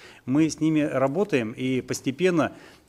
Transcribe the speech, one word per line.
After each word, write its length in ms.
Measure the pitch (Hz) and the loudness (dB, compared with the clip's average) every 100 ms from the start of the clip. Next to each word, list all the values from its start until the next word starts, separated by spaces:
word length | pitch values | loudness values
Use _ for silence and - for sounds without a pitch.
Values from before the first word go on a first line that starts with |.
| - - - | -20 -14 -2
Мы 240 | 139 160 | 2 2
с 100 | - | 0
ними 220 | 156 156 | 0 2
работаем, 680 | 147 139 135 151 202 135 110 | 0 0 0 0 0 0 -2
и 300 | 123 131 127 | -4 -2 -2
постепенно 720 | 117 127 - 127 185 175 120 - - - | -4 -6 -4 0 0 2 0 -2 -20 -20